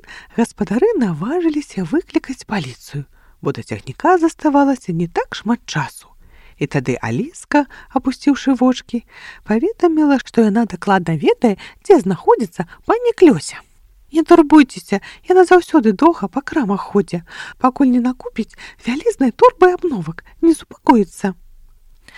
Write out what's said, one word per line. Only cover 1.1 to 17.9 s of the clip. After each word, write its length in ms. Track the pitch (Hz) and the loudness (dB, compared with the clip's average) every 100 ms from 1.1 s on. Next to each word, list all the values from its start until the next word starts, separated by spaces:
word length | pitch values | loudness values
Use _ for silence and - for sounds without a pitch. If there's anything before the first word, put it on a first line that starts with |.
| 151 214 349 330 302 - - 165 | -4 -4 -2 -2 -2 -6 -8 -4
выклікаць 600 | 302 - - - 262 - | -4 -2 -6 -6 -12 -8
паліцыю, 560 | 208 127 - - 143 135 _ _ _ | -6 -6 -12 -14 -14 -14 _ _ _
бо 120 | 139 | -8
да 80 | 120 | -6
цягніка 560 | - 104 - - 320 359 | -8 -10 -10 -4 0 2
заставалася 760 | 320 - 302 285 277 254 - | 0 -2 0 2 2 -2 -6
не 140 | 165 170 | -6 -4
так 280 | 392 523 | -6 -8
шмат 280 | - 208 240 - | -8 -6 -6 -6
часу. 440 | 151 131 - - _ _ - - _ | -8 -8 -12 -20 _ _ -20 -20 _
І 80 | 147 | -6
тады 300 | 143 131 120 | -4 -4 -6
Аліска, 640 | 113 120 285 - - 294 277 - - | -6 -6 -8 -12 -4 -2 -2 -10 -8
апусціўшы 640 | 254 262 - 294 262 277 254 | -6 -4 -4 -2 -2 -2 0
вочкі, 440 | 254 247 - 240 - - - - - | 0 0 -8 -12 -12 -20 -20 -16 -4
паведаміла, 720 | 226 359 - 349 311 294 269 | -2 -2 0 0 2 2 0
што 200 | - - 214 | 0 0 2
яна 200 | 214 226 | 0 -2
дакладна 480 | 175 202 190 170 | -4 -2 -2 0
ведае, 400 | 156 294 480 226 190 - - - | -2 0 0 0 -2 -10 -8 2
дзе 140 | 330 | 4
знаходзіцца 640 | 190 175 - 453 214 - 165 - - | 4 -2 0 0 -2 -6 -10 -10 -4
пані 280 | 453 480 | -2 -2
Клёся. 480 | - 330 160 - - - _ _ _ _ | 4 4 4 -4 -16 -20 _ _ _ _
«Не 80 | 311 | -4
турбуйцеся, 800 | 311 339 294 311 277 - - 196 - - - | 4 6 6 4 4 -2 -6 -6 -8 -12 2
яна 180 | 370 | 4
заўсёды 480 | 349 359 - 311 214 | 6 4 4 2 2
доўга 380 | 190 320 330 202 | 2 0 0 -6
па 100 | 285 | -8
крамах 540 | - 320 196 196 - | -6 -4 -2 -4 -2
ходзе, 280 | 202 180 175 - - - - | -2 -2 -8 -12 -18 -20 -2
пакуль 320 | 254 254 269 | -2 0 0